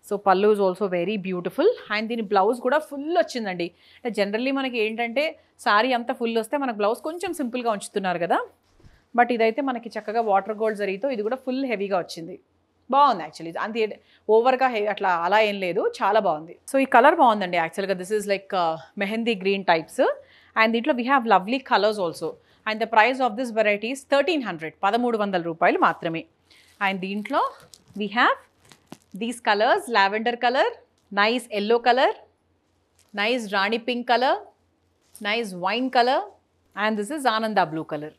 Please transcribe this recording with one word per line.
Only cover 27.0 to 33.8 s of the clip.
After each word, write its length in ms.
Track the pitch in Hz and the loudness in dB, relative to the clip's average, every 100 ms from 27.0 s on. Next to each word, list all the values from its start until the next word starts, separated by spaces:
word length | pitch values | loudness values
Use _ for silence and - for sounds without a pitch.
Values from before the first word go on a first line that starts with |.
| 190 | -6
దీంట్లో 360 | 208 208 294 539 - - - _ 202 | -8 -2 -2 -2 -6 -20 -20 _ -8
we 80 | 208 214 | -4 2
have 180 | 294 539 _ _ _ - _ - _ 185 | 2 0 _ _ _ -20 _ -20 _ -10
these 160 | 226 240 233 | -8 -4 0
colors, 380 | 208 233 381 - 220 | 2 4 2 2 2
lavender 380 | 196 214 226 240 | 2 2 -2 0
color, 220 | 240 262 440 - _ _ _ 196 | 0 2 0 -4 _ _ _ 0
nice 260 | 214 247 233 208 | 0 0 -4 -6
yellow 220 | 208 233 240 | 2 2 4
color, 260 | 240 330 - - _ _ _ _ _ _ _ _ 202 | 4 2 0 -14 _ _ _ _ _ _ _ _ -4
nice 260 | 214 254 214 | -2 -2 -2
రాణి 260 | 202 196 226 | -2 0 -2